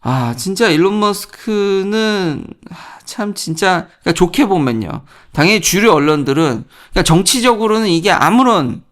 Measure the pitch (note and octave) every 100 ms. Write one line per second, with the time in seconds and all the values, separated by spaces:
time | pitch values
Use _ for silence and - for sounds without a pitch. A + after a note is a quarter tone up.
0 | - C3 A#2+ A#2 F#3 F#3+ A3+ D3+ F#3 G#3
1 | G#3 G3 - - - G#3 G3+ G3 F#3+ G#3+
2 | A3 G#3 F3+ C#3+ - - - E3+ - -
3 | - - G#3 G3 - D#3+ G3 F3+ E3+ _
4 | - E3 E3+ - C4 F#3+ C3+ A2+ F#2 -
5 | - - - - D#3 G#3+ D#3+ F#3 A3 D#3+
6 | C#3+ D3+ C3+ C#3 D#3+ A2+ - - - -
7 | B2+ D#3+ F#3+ B3+ B3 A3+ A3 A3 G#3+ E3
8 | F#3+ F3 D3+ A3 C4 G#3+ C3 - -